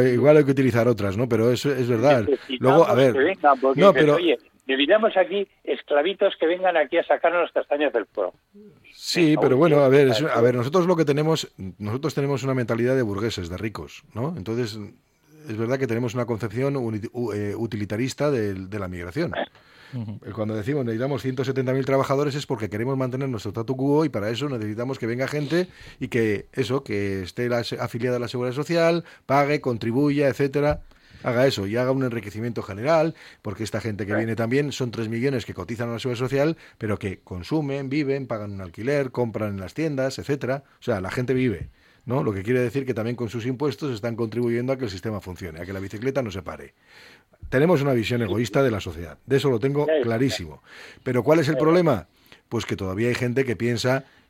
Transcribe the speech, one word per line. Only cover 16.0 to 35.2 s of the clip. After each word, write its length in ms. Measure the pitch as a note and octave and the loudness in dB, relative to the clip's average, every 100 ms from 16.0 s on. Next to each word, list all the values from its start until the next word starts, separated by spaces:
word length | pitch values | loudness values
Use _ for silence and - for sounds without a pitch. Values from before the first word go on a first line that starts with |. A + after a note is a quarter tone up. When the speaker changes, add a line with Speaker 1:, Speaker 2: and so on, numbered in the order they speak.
| B2 | -2
Speaker 1:
una 100 | B2 | -4
concepción 520 | A2+ A2 A2+ A2+ C#3 C#3 | -4 -4 -4 -2 -2 -2
uni-, 240 | A#2 G#2+ A2+ | -4 -6 -6
u-, 200 | B2 A#2+ | -6 -4
eh, 220 | G#2 G#2 | -4 -4
utilitarista 760 | G2 A2+ G#2+ G2+ G#2+ B2+ - D3 | -4 -4 -4 -4 -4 -4 -2 0
de, 240 | C3 G#2 | 0 -2
de 240 | F#2+ F#2+ G#2 | -4 -8 -8
la 100 | F#2 | -8
migración. 440 | F2+ F2 A#2+ E3+ - - _ _ - - | -8 -8 -6 -4 -6 -8 _ _ -20 -14
Speaker 3:
Ujú. 240 | B2+ G#2+ G#2 | -10 -10 -10
Speaker 1:
El, 80 | - | -10
cuando 220 | G2+ G#2 A2 | -6 -4 -4
decimos, 300 | G2+ D3 A#2 | -2 -2 -2
"Necesitamos 340 | A2+ C3 C#3 | -2 -2 -2
ciento 240 | C3 C3 | -4 -2
setenta 300 | C3+ C3 B2+ | -2 -2 0
mil 100 | C3 | 0
trabajadores", 500 | C3+ C3+ C3 C#3 D3 | 2 2 2 0 0
es 120 | C#3+ - | -2 -6
porque 240 | A#2+ G#2 | -6 -4
queremos 260 | G#2 B2 C3+ | -4 -4 -2
mantener 320 | C3 B2+ C3+ | -2 -4 -4
nuestro 220 | A2+ G#2 | -6 -6
statu 260 | A2+ A2+ C3 | -6 -4 -2
quo 300 | C#3 D3 D#3 | 2 2 2
y 20 | |
para 220 | A#2 G2+ | -2 -4
eso 180 | A#2 C#3+ | -4 -4
necesitamos 500 | B2 G#2+ G#2+ B2+ C3 | -4 -6 -6 -6 -4
que 80 | A2+ | -4
venga 220 | A#2+ C3 | -4 -4
gente 380 | D3 C#3 E3+ F3+ - - - | -4 -2 -2 -2 -8 -20 -10
y 80 | B2 | -2
que 380 | B2 A2 G2 - | 0 2 0 -4
eso, 280 | - A2+ C3+ | -4 -2 -2
que 400 | C3+ G2+ G2+ F#2+ | -2 -4 -2 -4
esté 280 | F2+ - A#2+ | -6 -6 -2
la 120 | A#2+ | -2
se-, 160 | G#2+ A#2+ | -4 -6
afiliada 380 | B2 A#2 B2 B2 | -6 -4 -2 -2
a 40 | |
la 80 | A#2+ | -4
Seguridad 260 | B2 B2 | -4 -4
Social, 500 | B2 D3 E3+ E3 E3+ - - - | -4 -2 2 2 2 -4 -12 0
pague, 340 | C#3 C#3+ D3 | 2 4 0
contribuya, 680 | C#3 A2+ A2 A#2+ D3 C#3+ C#3 | -2 -2 -2 2 2 2 0
etcétera, 520 | B2 C#3 C#3+ C#3+ D3 - _ _ - | 2 0 2 0 -2 -6 _ _ -8
haga 240 | C3+ A#2+ C3+ | -2 2 2
eso 200 | G#2 G2 | 2 -2
y 100 | A#2 | -2
haga 140 | B2+ | 0
un 140 | C3+ | 0
enriquecimiento 580 | B2+ A2+ G2+ G#2 A#2+ A2+ | -2 -4 -8 -8 -6 -6
general, 520 | G#2 G2 C3 E3 D#3+ D#3 - - | -8 -4 2 2 2 -2 -16 -14
porque 220 | - G2 | -12 -8
esta 180 | A2 A2 | -6 -4
gente 220 | A2 G2+ | -4 -4
que 80 | G2 | -4
Speaker 2:
Claro. 80 | G#2+ | -2
Speaker 1:
viene 140 | A2+ | -2
también 380 | A2 A2+ C3+ D3 | -2 0 0 -2
son 180 | - B2+ | -4 -6
tres 180 | A2+ A2 | -4 -4
millones 340 | A#2 | -2